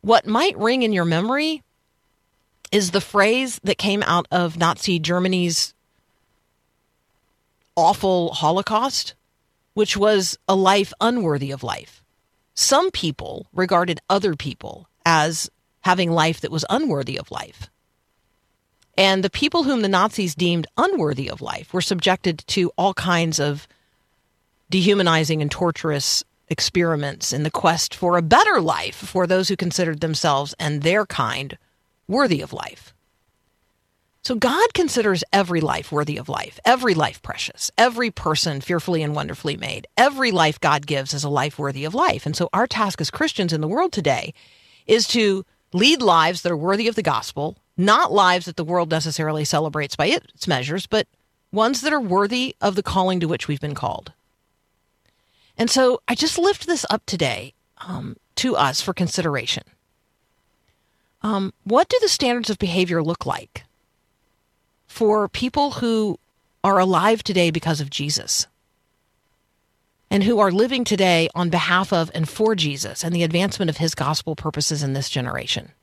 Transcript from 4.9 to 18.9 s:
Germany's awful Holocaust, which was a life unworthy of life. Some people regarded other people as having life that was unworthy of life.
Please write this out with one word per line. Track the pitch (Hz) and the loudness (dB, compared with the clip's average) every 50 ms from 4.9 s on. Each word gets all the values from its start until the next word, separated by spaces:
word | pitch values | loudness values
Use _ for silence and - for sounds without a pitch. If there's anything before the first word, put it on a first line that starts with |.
| 180 170 | -2 -2
Germany's | 156 160 175 180 180 185 185 180 175 175 165 - - - _ _ _ _ _ _ _ _ _ _ _ _ _ _ _ _ _ _ _ _ _ _ _ _ _ _ _ _ _ _ _ _ _ _ _ _ _ _ _ _ _ | 0 0 0 0 0 0 0 0 0 0 0 -2 -4 -4 _ _ _ _ _ _ _ _ _ _ _ _ _ _ _ _ _ _ _ _ _ _ _ _ _ _ _ _ _ _ _ _ _ _ _ _ _ _ _ _ _
awful | - 160 170 202 - - 190 185 180 170 165 170 | 2 4 4 4 2 2 2 2 2 0 0 -2
Holocaust, | - 160 151 170 190 202 - 220 214 240 269 - - - - - _ _ _ _ _ _ _ _ _ _ _ | 0 2 2 2 2 0 0 0 0 0 0 -2 -4 -6 -6 -12 _ _ _ _ _ _ _ _ _ _ _
which | _ 208 214 202 - | _ 0 0 0 2
was | 208 202 214 214 196 185 170 - - _ | 2 4 4 4 4 2 -2 -6 -6 _
a | - 190 | 0 2
life | 190 190 185 196 202 196 - - _ | 4 4 4 4 4 2 -2 -4 _
unworthy | 208 226 247 247 202 165 147 139 139 135 | 0 0 0 0 0 -2 -2 -2 -4 -6
of | 135 135 | -8 -8
life. | 127 117 - - - - - _ _ _ _ _ _ _ _ _ _ _ _ | -6 -6 -6 -8 -10 -18 -20 _ _ _ _ _ _ _ _ _ _ _ _
Some | - - - 269 285 359 381 | -2 2 4 4 4 4 2
people | - - - 160 139 - - - - - - _ _ | -2 -2 -4 -4 -4 -6 -10 -10 -10 -12 -14 _ _
regarded | 175 185 180 196 175 175 180 165 - _ _ | -2 0 2 2 2 2 2 -4 -6 _ _
other | 190 196 185 196 165 | 0 0 2 0 -2
people | 143 - 147 - _ - - - - - _ _ _ _ | -2 -6 -10 -10 _ -14 -16 -16 -16 -20 _ _ _ _
as | 165 165 156 151 165 165 160 - - _ _ _ _ _ _ | 2 4 4 4 2 -2 -4 -8 -8 _ _ _ _ _ _
having | - 190 180 185 185 170 | 0 0 2 2 2 2
life | 165 170 156 160 160 - | 2 2 2 2 0 -2
that | - - | -6 -6
was | - 160 - - | -6 -6 -2 -2
unworthy | 202 262 320 277 165 139 135 120 - - | -2 -2 0 -2 -2 -2 -4 -6 -8 -10
of | - - | -10 -10
life. | - - - - - - - - _ _ _ _ _ _ _ _ _ _ _ _ _ _ _ _ _ _ _ _ _ _ _ _ | -10 -12 -12 -12 -16 -20 -20 -20 _ _ _ _ _ _ _ _ _ _ _ _ _ _ _ _ _ _ _ _ _ _ _ _